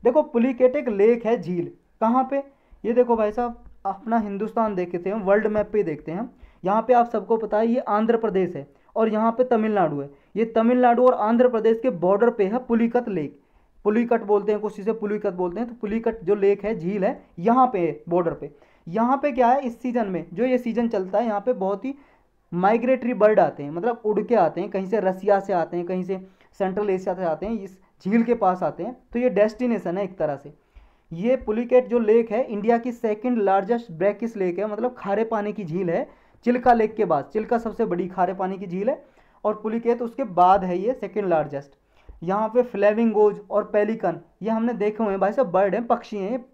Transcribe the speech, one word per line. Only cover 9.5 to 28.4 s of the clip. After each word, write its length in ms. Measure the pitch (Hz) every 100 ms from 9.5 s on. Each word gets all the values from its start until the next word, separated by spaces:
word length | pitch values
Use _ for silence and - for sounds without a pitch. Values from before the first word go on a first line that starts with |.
| 233 220 208 165 143
है। 80 | 139 - _ 190
ये 100 | 226
तमिलनाडु 580 | 226 226 254 247 240 254
और 80 | -
आंध्र 280 | 208 233 247
प्रदेश 300 | 233 226 226
के 80 | 262
border 380 | 180 175 202 233
पे 140 | 233 196
है 140 | 240 247
Phulikhet 440 | 233 233 247 240
lake, 300 | 180 143 - _ _ _ _ -
Phulikhet 380 | 214 240 226
बोलते 280 | 202 208 196
हैं, 100 | 208
कुछ 180 | 208 196
इसे 140 | 196
Phulikhet 400 | 220 208 208 208
बोलते 260 | 180 180 180
हैं। 100 | 180
तो 60 | -
पुलिकट 480 | 208 226 226 220
जो 120 | 170 208
lake 280 | 196 202 202
है, 120 | 220
झील 260 | 170 196
है, 160 | 196 285 - -
यहाँ 280 | 190 247 247
पे 120 | 202
है 200 | 165 - -
border 240 | 175 165
पे। 180 | 151 143 - _ _ -
यहाँ 300 | 196 240 269
पे 140 | 294
क्या 160 | 247 233
है, 140 | 269
इस 200 | 262 233
season 260 | 254 240 208
में, 180 | 175 160
जो 100 | 175
ये 140 | 254 254
season 300 | 247 226 233
चलता 320 | 214 185 202
है, 60 | 233
यहाँ 160 | 202
पे 120 | 247 247
बहुत 300 | 190 202 262
ही 80 | 277 _ _ _ _ _
migratory 600 | 170 190 226 247 262 233 247
bird 240 | 214 208
आते 240 | 156 139
हैं, 80 | 143
मतलब 300 | 165 220 233 214
उड़ 160 | 214
के 140 | 214 226
आते 240 | 160 165
हैं, 80 | 196
कहीं 180 | 196 190
से 120 | 214
रसिया 400 | 190 185 196 196
से 140 | 190
आते 240 | 185 160 175
हैं, 80 | 175
कहीं 180 | 185
से 180 | 180 190 190 _ _ -
सेंट्रल 300 | 190 190 208
एशिया 240 | 185 185
से 100 | 180
आते 220 | 175 156 202
हैं, 160 | 226
इस 180 | 190 - _ _ 185
झील 180 | 226
के 100 | 226
पास 300 | 233